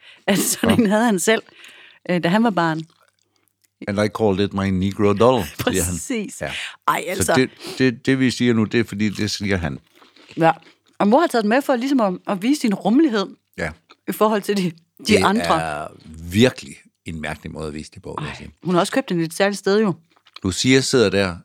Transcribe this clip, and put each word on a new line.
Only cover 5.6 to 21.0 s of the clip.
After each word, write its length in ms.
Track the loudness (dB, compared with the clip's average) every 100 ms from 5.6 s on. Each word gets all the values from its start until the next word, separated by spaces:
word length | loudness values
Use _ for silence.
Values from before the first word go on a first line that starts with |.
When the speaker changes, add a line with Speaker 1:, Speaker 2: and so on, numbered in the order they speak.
| -2 -2
Speaker 2:
han. 100 | -2
Speaker 1:
Præcis. 480 | -4 -6 -6 -6 -8
Speaker 2:
Ja. 100 | -10 -8 -12 -6 -4
Speaker 1:
Ej, 160 | -4 -4
altså. 180 | -4 0
Speaker 2:
Så 80 | 0
det, 140 | 0 -4 -14 -2
det, 280 | 0 0 -2
det, 140 | 0
vi 120 | 0
siger 220 | 2 2
nu, 100 | 2
det 160 | 2 0
er, 40 |
fordi 260 | -2 -2 -2
det 220 | -2 -4
siger 260 | -4 -2 -2
han. 220 | -2 -6 -14 _ _ _ -16 0
Speaker 1:
Ja. 140 | 2 2 -6 _ _ -2
Og 80 | 2
mor 120 | 4
har 80 | 4
taget 160 | 0
den 60 | 0
med 120 | 0
for 140 | 0 -2
ligesom 240 | 0 0
at, 120 | 0 -2 -6
at 140 | -4
vise 200 | 0 0
sin 120 | 0
rummelighed 520 | 0 2 2 2 0 -4 -10 _ -8
Speaker 2:
Ja. 120 | -8 -8 _ -14 -12
Speaker 1:
i 40 |
forhold 300 | 0 2 2
til 160 | -2 -2
de, 60 |
de 100 | -2 -6 _ -10 0
Speaker 2:
Det 100 | 2
Speaker 1:
andre. 380 | 2 0 0 0
Speaker 2:
er 260 | -2 -6 -10 -14 -20 -16 -4
virkelig 440 | 4 4 2 -10 -20 _ _ -14
en 160 | -10
mærkelig 300 | -8 -10 -12
måde 140 | -10 -10
at 60 |
vise 180 | -10 -14
det 100 | -16
på, 140 | -14 -12
vil 60 | -10
jeg 60 |
Speaker 1:
Ej, 60 | -12
Speaker 2:
sige. 140 | -16 -10
Speaker 1:
hun 100 | 0
har 60 | 0
også 140 | 2
købt 160 | -2 -2
den 100 | -2
et 140 | -4
særligt 260 | 0 -2 0
sted, 220 | 0 2
jo. 120 | 2 -2 _ _ _ -8
Speaker 2:
Lucia 380 | -6 0 4 4
sidder 280 | 4 2